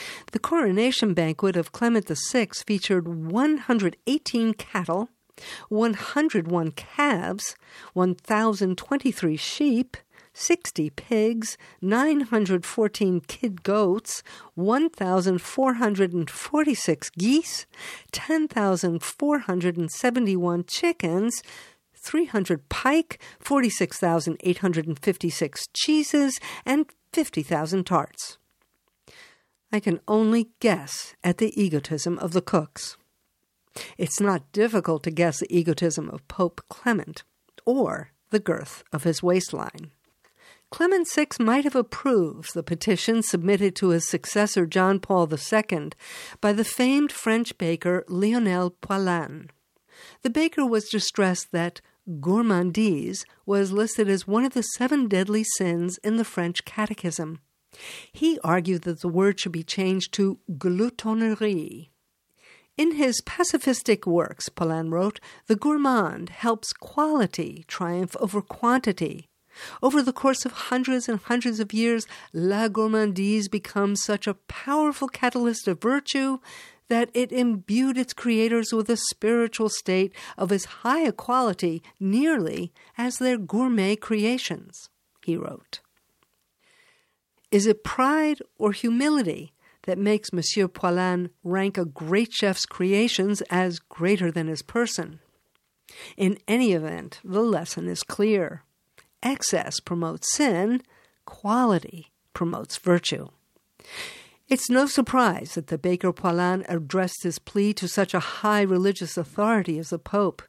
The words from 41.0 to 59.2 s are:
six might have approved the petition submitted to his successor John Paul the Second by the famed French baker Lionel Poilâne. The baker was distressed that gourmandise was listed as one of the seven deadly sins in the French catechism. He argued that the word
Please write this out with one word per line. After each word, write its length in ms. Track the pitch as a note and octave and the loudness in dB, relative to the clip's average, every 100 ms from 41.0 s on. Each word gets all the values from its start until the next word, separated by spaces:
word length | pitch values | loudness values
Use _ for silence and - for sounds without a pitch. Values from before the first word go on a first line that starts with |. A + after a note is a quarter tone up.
| D#4+ | 0
six 320 | - D4 - | 0 0 0
might 240 | A3+ C4 | 2 2
have 120 | C#4+ B3+ | 2 0
approved 800 | A3+ - C#4 A3+ D#3+ C#3+ - | -2 -2 2 4 2 -2 -10
the 100 | E3+ | -8
petition 600 | - E3 - F3+ - A3+ | -4 -2 0 0 2 0
submitted 520 | - F3+ F3 G3 G3+ F3+ | 2 0 2 4 2 2
to 140 | F#3 | 2
his 180 | E3 - | 2 2
successor 580 | D#3+ - G#3 G#3 G3 E3 | -4 -2 0 2 2 2
John 340 | F#3+ F#3 G3 | 4 4 2
Paul 260 | - F#3 D#3+ | 2 2 2
the 100 | D3+ | -2
Second 580 | - A3 G#3+ E3 D3 - - - - - | 0 0 0 -4 -6 -12 -18 -16 -18 -2
by 140 | G#3 | 0
the 100 | G#3 | 2
famed 480 | A3 - B3+ C#4 D4 | 0 2 4 4 2
French 460 | - A3+ A3+ A#3 - | 0 0 0 0 -2
baker 480 | E3 E3 F3 F3+ - | -2 0 0 -2 -2
Lionel 680 | F3+ G#3 A#3+ G#3 F3+ F3+ - | 0 2 2 2 2 0 -4
Poilâne. 720 | - G3 F#3 F3 C#3+ D3 D#3+ _ _ _ _ - - - | -4 -2 0 0 -4 -10 -18 _ _ _ _ -20 -20 -8
The 80 | B3+ | -2
baker 360 | C4 D#4+ D#4 C4 | 0 0 2 2
was 220 | A3 G#3+ | 2 0
distressed 600 | G#3+ - - F#3+ F3+ - | -2 -2 0 2 0 -2
that 300 | F3 E3+ - - _ - D#3 | -2 -2 -6 -18 _ -12 -4
gourmandise 1080 | D#3+ G#3 A3+ F3+ F3+ F#3+ A3 D3 - F#3+ - _ - | 0 2 4 2 2 2 2 0 -2 -8 -12 _ 0
was 260 | G3+ G3 | 0 2
listed 360 | G3+ A3 - G3+ | 0 0 0 2
as 200 | F#3+ G3 | 0 0
one 180 | G#3+ C4 | 0 2
of 80 | |
the 80 | B3+ | 0
seven 460 | - - B3+ D4 A#3 | -4 -2 0 2 2
deadly 360 | F#3+ F#3+ G#3+ | 2 2 0
sins 540 | G#3+ - F3+ E3+ F3 F3+ | 0 0 0 0 -2 -2
in 140 | G#3+ A3+ | 0 0
the 80 | A3 | 0
French 380 | - F3 F3 | -2 -2 -4
catechism. 760 | - - G#3+ G#3+ F3 E3 D#3 D#3+ _ _ _ - - - - | -6 -4 -4 -4 -6 -6 -8 -10 _ _ _ -20 -18 -16 -18
He 280 | - D#4+ D#4 | 0 0 2
argued 400 | D#3+ F3+ F3 F3 | 2 2 2 -2
that 180 | F3+ D#3+ | -2 -4
the 60 | F3+ | -2
word 320 | E3+ | 2